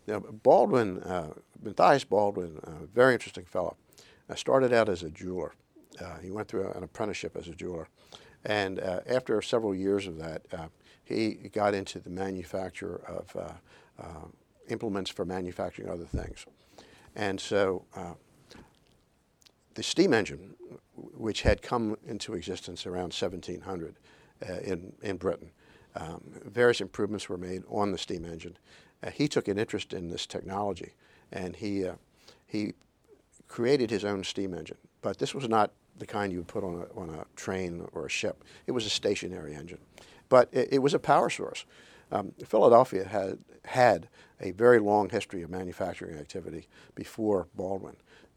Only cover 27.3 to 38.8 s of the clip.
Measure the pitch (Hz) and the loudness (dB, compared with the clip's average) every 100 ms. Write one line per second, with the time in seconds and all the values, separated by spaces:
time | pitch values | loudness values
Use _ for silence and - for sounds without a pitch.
27.3 | 90 90 92 - 110 101 87 - 87 85 | -8 -8 -8 -6 -2 0 -2 -6 -8 -8
28.3 | 82 85 - _ - - _ 95 - 147 | -12 -14 -18 _ -20 -20 _ -10 -4 -2
29.3 | 131 104 98 113 101 - 95 85 90 - | 0 0 0 -2 -4 -6 -8 -8 -8 -8
30.3 | - 90 98 104 92 - - _ _ _ | -10 -8 -4 -4 -6 -10 -20 _ _ _
31.3 | 95 92 95 107 98 92 82 _ _ - | -10 -8 -6 -4 -2 -4 -6 _ _ -20
32.3 | - _ 107 104 - _ _ _ - _ | -20 _ -6 -6 -8 _ _ _ -20 _
33.3 | _ - - 120 143 110 101 101 98 92 | _ -12 -2 2 4 2 0 -2 -2 -4
34.3 | 101 98 85 78 - _ _ 104 - 135 | -4 -6 -6 -10 -16 _ _ -6 -4 -4
35.3 | 139 120 110 104 - _ - - 107 98 | -4 2 4 2 -2 _ -18 -8 -4 -4
36.3 | 87 85 104 95 87 - 104 82 78 - | -4 -6 -6 -6 -6 -10 -12 -10 -10 -14
37.3 | - - 95 87 85 87 82 69 - 104 | -10 -6 -4 -4 -8 -10 -10 -6 -4 -4
38.3 | - - - - 123 | -6 -14 -12 -6 -4